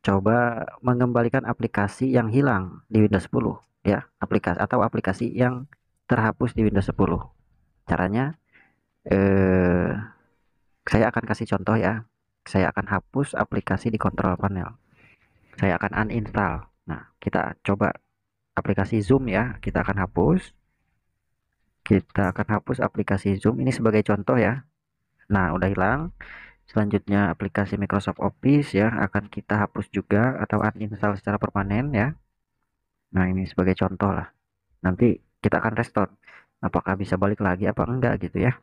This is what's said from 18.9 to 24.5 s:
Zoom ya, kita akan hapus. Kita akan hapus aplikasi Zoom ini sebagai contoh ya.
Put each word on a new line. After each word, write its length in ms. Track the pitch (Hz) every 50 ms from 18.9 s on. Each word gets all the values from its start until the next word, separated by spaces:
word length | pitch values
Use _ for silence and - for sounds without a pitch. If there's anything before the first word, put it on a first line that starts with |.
| 117 110 101
Zoom 240 | - 131 135 135 117
ya, 240 | 92 98 117 127 - -
kita 240 | - 107 - - -
akan 160 | - 98 98
hapus. 480 | 92 - - - 92 147 175 185 - - _ _ _ _ _ _ _ _ _ _ _ _ _ _ _ _ _ _ _ _ _ _ _ _ _ _ _
Kita 480 | - 104 95 - _ _ - 101 92 -
akan 240 | - 104 - 107 101
hapus 240 | _ - 123 120
aplikasi 560 | - 104 - 107 101 - 98 98 - 101 98 98
Zoom 240 | - 104 123 -
ini 80 | 127 131
sebagai 320 | 127 - 117 110 104 107
contoh 320 | 104 - 104 104 98 - 131
ya. 320 | 123 107 98